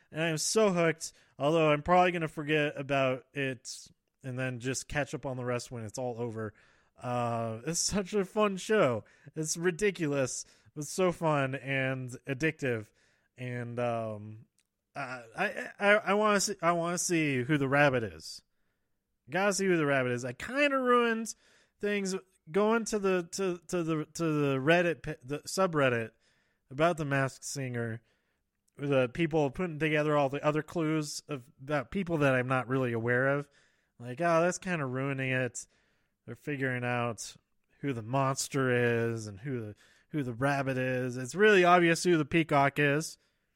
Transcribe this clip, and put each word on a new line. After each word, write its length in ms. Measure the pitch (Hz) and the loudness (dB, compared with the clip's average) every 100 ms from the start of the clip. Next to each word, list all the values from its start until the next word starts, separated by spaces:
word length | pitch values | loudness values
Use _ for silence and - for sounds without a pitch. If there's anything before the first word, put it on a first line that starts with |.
| _ | _
and 100 | 151 | -4
I 60 | 165 | -2
am 80 | 156 | -2
so 340 | - 220 208 | 0 4 4
hooked, 400 | 175 165 160 - _ _ - | 4 2 0 -8 _ _ -2
although 340 | 143 165 156 | 2 4 4
I'm 120 | 147 | 2
probably 300 | 160 180 180 | 4 6 6
gonna 160 | 175 156 | 2 -4
forget 440 | - 147 156 147 - | -6 -2 0 0 -4
about 480 | 135 139 131 127 - | -2 2 2 0 -6
it 560 | 143 135 120 - - - _ _ _ | -6 -4 -6 -12 -16 -18 _ _ _
and 160 | 135 127 | -10 -6
then 200 | 127 123 | -6 -4
just 280 | 127 123 - | -4 -6 -4
catch 260 | 147 135 | -6 -4
up 120 | 139 139 | -6 -8
on 100 | 127 | -6
the 80 | |
rest 260 | 123 123 - | -4 -4 -6
when 140 | 120 | -10
it's 140 | 107 131 | -10 -6
all 180 | 127 113 | -6 -6
over. 360 | 120 110 107 - _ _ _ - | -6 -6 -8 -10 _ _ _ -12
Uh, 580 | 123 123 120 117 113 113 135 | -6 -2 -2 -2 -4 -6 -6
it's 120 | 170 | -2
such 340 | - 190 185 | -2 -2 -2
a 100 | 208 | -2
fun 320 | 185 214 208 190 | -2 0 0 -2
show. 480 | - 214 143 110 - _ 143 160 | 0 2 4 2 -6 _ -14 -8
It's 220 | 156 170 | -6 -2
ridiculous. 880 | 180 160 208 180 151 143 127 - - _ _ 151 | -2 0 -2 0 -2 0 -2 -4 -12 _ _ -14
It's 140 | 143 | -8
so 220 | - 180 | 0 0
fun 440 | 156 160 143 135 135 | 2 0 0 0 -4
and 560 | 135 135 131 131 127 127 - | -4 -2 -2 -4 -8 -12 -8
addictive. 600 | 127 156 156 131 113 107 _ _ _ _ - | -2 -2 -2 -2 -2 -6 _ _ _ _ -12
And, 420 | 123 123 120 120 | -10 -8 -8 -4
um, 640 | 120 117 110 104 107 107 - _ _ _ _ 143 | -2 -2 -4 -8 -12 -16 -20 _ _ _ _ -12
I, 260 | 127 127 113 - | -10 -12 -12 -6
I, 140 | 202 - 247 - | -6 -4 -10 0
I, 100 | 202 | 4
I 220 | 208 185 | 4 4
wanna 260 | 208 214 202 | 2 4 2
see, 160 | 208 - | 0 0
I 100 | 165 | 0
wanna 260 | 175 170 175 | 2 0 -2
see 460 | - 170 151 131 | 0 2 2 0
who 140 | 123 151 | 0 0
the 100 | 135 | 2
rabbit 360 | 143 147 127 | 4 4 4
is. 380 | 107 80 - - _ _ _ _ _ _ _ _ - | -2 -10 -16 -18 _ _ _ _ _ _ _ _ -6
Gotta 240 | 170 202 | 0 0
see 120 | 185 196 | 2 2
who 120 | 170 | 2
the 80 | 143 | 4
rabbit 260 | 139 123 | 2 2
is. 120 | 123 123 | -2 -6
I 80 | |
kinda 440 | 123 - 269 294 269 | -10 -6 0 2 2
ruined 580 | 247 240 233 226 226 - _ _ _ - | 4 4 4 -2 -6 -12 _ _ _ -8
things 360 | 208 104 95 95 - _ - | -4 -2 -2 -6 -8 _ -4
going 340 | 190 214 226 208 | 0 2 2 0
to 140 | 214 | -2
the, 280 | 196 180 170 | 0 0 -2
to, 280 | - 190 175 - | -4 -4 -4 -4
to 160 | 180 | -2
the, 240 | 165 156 156 | 0 -2 -4
to 100 | - | -4
the 340 | 165 151 143 135 | 0 2 2 2
Reddit, 460 | 139 175 175 135 | 4 4 4 -2
pi-, 120 | 156 151 | -8 -12
the 160 | 123 147 | -10 -10
subreddit 720 | - 190 190 151 131 120 110 _ _ _ _ _ _ | -6 -2 0 4 2 2 -4 _ _ _ _ _ _
about 260 | 135 170 160 | 0 2 2
the 80 | 139 | 0
Masked 400 | 139 135 - - | 0 0 -4 -10
Singer. 560 | 143 131 120 117 113 _ _ _ _ _ _ _ - | -8 -6 -6 -6 -8 _ _ _ _ _ _ _ -8
The 320 | 139 135 123 | 0 2 2
people 400 | 143 165 156 139 | 0 0 2 0
putting 280 | 180 180 147 | -2 -6 -2
together 380 | 156 151 151 147 | 0 2 2 2
all 120 | 135 | 2
the 160 | 143 151 | 0 0
other 160 | 151 | 0
clues 640 | - 175 156 156 147 - - | -2 -2 0 0 -2 -10 -10
of, 140 | 143 120 _ | -12 -12 _
about 280 | 135 147 - | -4 -4 -2
people 260 | 202 170 160 | -6 -2 2
that 180 | 143 131 | 4 2
I'm 120 | 123 | 2
not 200 | 131 117 | -2 0
really 240 | 135 127 | 0 0
aware 380 | 117 120 123 135 | 0 2 2 2
of. 180 | 143 143 _ _ _ _ _ | 0 -4 _ _ _ _ _
Like, 200 | 123 127 | -12 -2
oh, 220 | 170 165 | 2 4
that's 160 | 175 175 | 2 0
kinda 280 | 185 170 131 | -4 -4 -2
ruining 460 | 127 139 135 131 | -2 -4 -2 -2
it. 340 | 127 123 - - _ _ _ _ _ - | 0 -2 -6 -16 _ _ _ _ _ -16
They're 100 | 120 | -12
figuring 480 | 151 139 131 123 | -8 -4 -2 -2
out 520 | 123 123 120 107 - - _ _ _ - | -2 -2 -2 -6 -12 -16 _ _ _ -8
who 120 | 139 | -6
the 100 | 117 | -4
monster 1080 | 110 139 135 135 - 139 131 123 120 117 117 | -2 0 0 0 -4 0 2 2 2 2 0
is 160 | 113 107 | -4 -8
and 120 | 98 | -10
who 200 | 139 123 | -8 -8
the, 160 | 107 - _ _ - | -8 -14 _ _ -10
who 140 | 151 | -6
the 100 | 123 | -6
rabbit 440 | 113 139 139 135 127 | -2 -2 0 -2 -2
is. 400 | 127 127 127 123 | -2 -2 -4 -6
It's 180 | 127 165 | -8 4
really 280 | 214 196 | 6 8
obvious 400 | 175 180 170 165 | 8 8 6 4
who 140 | 180 165 | 4 4
the 80 | 143 | 4
peacock 520 | 165 156 147 139 - | 0 4 4 4 4
is. 400 | 147 147 160 - _ _ _ | 2 2 -2 -12 _ _ _